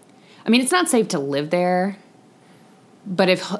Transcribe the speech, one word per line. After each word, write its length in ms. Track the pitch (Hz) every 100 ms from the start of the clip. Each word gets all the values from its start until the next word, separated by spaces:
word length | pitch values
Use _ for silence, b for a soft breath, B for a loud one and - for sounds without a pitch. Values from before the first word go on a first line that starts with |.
| B B B B
I 60 | -
mean, 100 | 233
it's 120 | 254
not 160 | 359 339
safe 180 | 240 180
to 100 | 165
live 300 | 139 139 151
there. 460 | 175 180 180 190 196 - _ _ B B B B B B _
But 240 | 208 180 185
if, 240 | 180 - 180